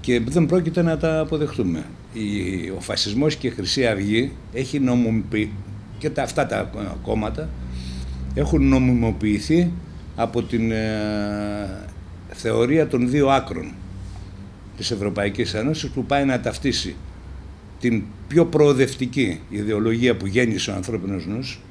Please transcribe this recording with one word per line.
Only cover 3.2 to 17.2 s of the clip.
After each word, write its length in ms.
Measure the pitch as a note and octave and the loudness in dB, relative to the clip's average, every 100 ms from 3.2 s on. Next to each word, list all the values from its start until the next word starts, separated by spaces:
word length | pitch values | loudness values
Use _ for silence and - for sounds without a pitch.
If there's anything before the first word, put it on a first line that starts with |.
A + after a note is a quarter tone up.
| D3+ - | 2 2
και 100 | B2+ | -4
η 40 | |
Χρυσή 360 | - F#2 - A#2+ | -4 -2 2 2
Αυγή 460 | G2+ G2+ A2 C3+ - - | 2 2 2 2 -4 -10
έχει 280 | A#2 C3+ D3 | -6 -2 0
νομιμοποιη-, 720 | C3 B2 A#2 A2 F2+ G#2+ G#2+ - - - - - | 2 4 4 2 0 -2 -2 -4 -10 -12 -14 -6
και 120 | D3+ | -4
τα, 120 | D3 | -2
αυτά 240 | B2+ - C3+ | -2 0 0
τα, 120 | G#2 | 0
ε, 240 | F#2+ G#2+ G2+ - | -4 -6 -6 -6
κόμματα 460 | - A2 G#2+ - D#3+ - B1+ - - - - - - | -2 0 0 -4 -6 -8 -8 -8 -8 -8 -8 -8 -6
έχουν 340 | - - D#3 C#3 | -2 2 4 6
νομιμοποιηθεί 1040 | C3+ B2+ B2 A2+ G2 G#2+ G2+ - D#3+ F3 F3 - - - - | 6 6 4 2 2 2 0 4 4 4 0 -10 -14 -12 -2
από 260 | A2+ B2 | 0 0
την, 280 | A2 A#2 A2+ | 0 0 2
ε, 1160 | A2 A2 G#2+ G#2+ G#2 G#2 G#2 G#2 G#2 G2+ G2 G2+ - - - - | 0 0 0 -2 -2 -2 -2 -4 -4 -6 -8 -10 -14 -14 -16 -14
θεωρία 580 | - A2+ A2+ B2 D#3 D3+ | -4 0 4 4 4 4
των 240 | C3 B2 | 2 4
δύο 180 | C#3+ C3+ | 4 6
άκρων 440 | C3+ - E2+ D#2 - - - - - - - - - - - | 4 2 -6 -8 -10 -14 -12 -12 -12 -12 -14 -16 -16 -18 -8
της 140 | G2 | -4
Ευρωπαϊκής 640 | A2 G2+ F#2+ G2+ G2 G#2+ | -2 0 0 0 0 -2
Ένωσης, 340 | G#2+ B2 D#3 - | 0 0 0 -2
που 160 | C3+ | -4
πάει 200 | B2 C#3+ | 0 2
να 160 | C#3 B2+ | 4 2
ταυτίσει 560 | A#2 - C3+ A#2+ - C#2+ - - | 0 -2 0 0 -4 -8 -14 -14